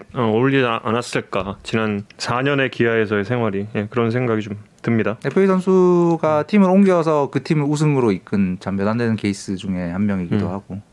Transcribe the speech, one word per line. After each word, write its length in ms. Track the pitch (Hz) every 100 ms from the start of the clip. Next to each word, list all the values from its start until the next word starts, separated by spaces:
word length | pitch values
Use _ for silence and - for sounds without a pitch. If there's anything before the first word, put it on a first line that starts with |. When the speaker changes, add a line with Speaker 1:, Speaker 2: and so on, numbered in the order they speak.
| -
Speaker 1:
어, 80 | -
어울리지 420 | 117 107 131 139 123
않았을까. 920 | 113 - 113 120 135 - 107 95 95
지난 400 | - 113 110 101 101 -
사 240 | - 120
년의 300 | 139 143 131
기아에서의 520 | - 117 113 107 107
생활이. 440 | 101 123 113 98 104 113
예, 120 | 104
그런 200 | - 117
생각이 300 | 120 127 110
좀 160 | 107 104 - _
듭니다. 360 | - 113 104 113 143
Speaker 2:
에프에이 220 | 160 196
선수가 960 | 185 185 190 180 175 170 165 156 151 151
팀을 220 | 208 190
옮겨서 600 | 190 202 175 160 151 139
그 120 | 139
팀을 200 | - 151 143
우승으로 460 | 147 151 139 120
이끈 460 | 92 - 104 95 90
참 160 | - 95
몇 100 | 98
안 80 | 113
되는 180 | 120 107
케이스 400 | 104 95 - 95
중에 340 | 101 92 87
한 140 | 87 104
명이기도 420 | 98 87 107 87
Speaker 1:
음. 40 |
Speaker 2:
하고. 300 | 98 - 98 -